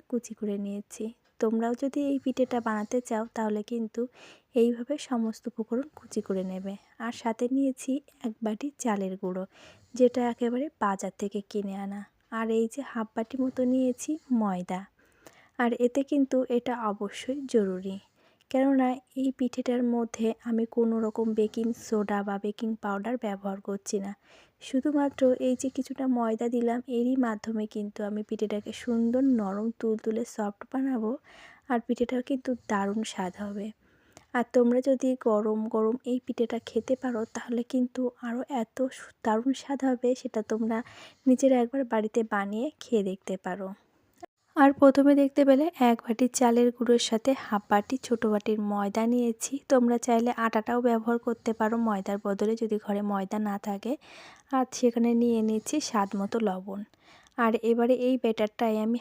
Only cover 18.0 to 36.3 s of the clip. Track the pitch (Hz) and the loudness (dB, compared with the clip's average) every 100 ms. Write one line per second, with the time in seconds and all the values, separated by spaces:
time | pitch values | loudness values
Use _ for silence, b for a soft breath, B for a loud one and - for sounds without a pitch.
18 | - b b b - 262 277 269 254 254 | -14 b b b -4 0 4 4 2 -2
19 | - 269 262 - 247 - 254 247 240 233 | -8 -4 -4 -2 -4 -2 -2 0 0 0
20 | 233 - 226 - 240 226 226 240 226 226 | -2 -2 -4 -4 -4 -2 0 0 0 0
21 | 220 226 226 220 214 233 226 233 - 214 | -2 -2 0 0 0 0 -4 -4 -4 -2
22 | 208 202 202 202 208 - 226 220 208 202 | 0 -2 -2 -4 -6 -6 -6 -4 -4 -4
23 | 214 247 208 196 196 196 - 196 - 202 | -4 -4 -4 -6 -6 -8 -6 -8 -4 -6
24 | 196 - b b b _ - 262 294 285 | -6 -12 b b b _ -4 -2 0 2
25 | 285 - 254 247 262 254 262 - 254 269 | 0 4 4 4 0 0 -2 -6 -6 -4
26 | 262 240 226 220 240 240 233 247 269 240 | 0 0 0 -2 -2 0 0 -2 -2 -2
27 | 247 262 233 208 226 220 214 214 208 - | 2 2 0 -2 -4 -4 -4 -6 -8 -6
28 | 208 214 214 220 208 208 214 - - 233 | -6 -6 -6 -4 -2 -4 -6 -8 -2 0
29 | 233 254 269 233 196 202 226 - 226 220 | 2 2 4 2 0 -2 -4 -4 -2 -2
30 | 220 220 240 - 202 - - 262 269 247 | -2 -4 -4 -4 -6 -6 -8 -4 -2 -2
31 | 220 277 B B B B - 240 - 240 | -2 -6 B B B B -4 -2 -2 -2
32 | 240 254 - 262 - 240 - 202 196 214 | 0 -2 -2 -4 -4 -6 -2 -2 0 -2
33 | 220 - 185 190 202 202 214 - b b | -4 -6 -6 -6 -10 -8 -10 -14 b b
34 | b b b 247 233 254 240 247 269 262 | b b b -4 2 4 4 4 2 2
35 | 262 254 240 208 214 220 220 220 220 247 | 2 0 2 2 2 -2 -2 0 0 0
36 | 240 254 - | -4 -4 -4